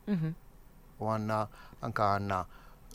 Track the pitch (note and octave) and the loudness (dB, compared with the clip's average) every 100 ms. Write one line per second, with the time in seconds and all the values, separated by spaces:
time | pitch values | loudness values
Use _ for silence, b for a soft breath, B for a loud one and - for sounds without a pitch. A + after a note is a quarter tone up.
0 | - F#3+ D#3+ E3 - - - - - - | -2 0 0 -4 -12 -20 -20 -20 -18 -4
1 | G#2+ A2 G#2+ A2 G#2+ B B B - A2 | 0 0 2 0 0 B B B -4 2
2 | G2+ G2 G2+ F#2+ F2 b b b - | 4 4 2 0 -2 b b b -18